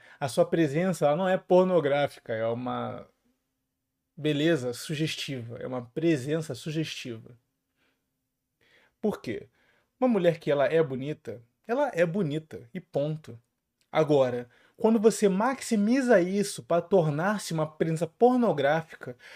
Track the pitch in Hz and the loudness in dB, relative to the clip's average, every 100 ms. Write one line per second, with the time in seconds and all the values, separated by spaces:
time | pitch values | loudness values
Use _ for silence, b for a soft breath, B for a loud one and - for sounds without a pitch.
0 | B B 143 - 170 175 151 147 185 170 | B B -4 0 2 2 2 0 -2 0
1 | 147 156 185 185 - 180 185 175 143 143 | 2 2 0 0 4 4 6 2 2 0
2 | 139 - - 113 113 117 123 120 117 104 | 0 -4 -8 -4 -2 -4 -6 -6 -8 -10
3 | - _ _ _ _ _ _ _ _ _ | -16 _ _ _ _ _ _ _ _ _
4 | _ - 147 143 160 156 123 120 - 147 | _ -6 -2 0 2 0 -2 -8 -8 -6
5 | 156 - - 131 117 - 127 127 117 - | -4 -6 -8 -10 -10 -12 -8 -8 -8 -2
6 | 165 147 127 160 156 123 160 156 151 - | 0 0 -2 -4 -6 -10 -6 -6 -6 -8
7 | 127 113 120 120 _ _ _ _ _ _ | -12 -14 -16 -20 _ _ _ _ _ _
8 | _ _ _ _ _ _ b b b _ | _ _ _ _ _ _ b b b _
9 | 214 - 131 - - _ _ _ _ _ | -4 -4 -6 -8 -10 _ _ _ _ _
10 | 254 208 175 160 151 143 131 160 147 127 | 0 4 2 2 0 2 2 2 0 -2
11 | 139 151 - 107 - _ - 254 285 - | -8 -10 -12 -16 -18 _ -6 -2 -2 0
12 | 175 190 156 151 156 92 117 185 - 143 | 0 0 -2 -4 -8 -14 -14 -16 -6 -4
13 | 147 156 - 113 _ _ _ _ _ 151 | -4 -6 -12 -20 _ _ _ _ _ -2
14 | 151 143 127 120 120 b b - 220 226 | 2 4 4 0 -8 b b -2 2 4
15 | 220 - 202 185 240 254 - 220 208 262 | 2 2 2 2 0 -2 -2 0 2 2
16 | 247 208 175 202 196 - - 170 170 190 | 4 4 4 0 -2 -6 -2 -2 2 2
17 | 156 147 190 208 - 160 156 - 165 160 | 2 0 -2 -4 -4 -4 -4 -2 -2 -2
18 | 165 - 247 247 226 151 135 160 156 - | -4 2 4 4 2 2 2 2 -2 -12
19 | 127 - B | -16 -16 B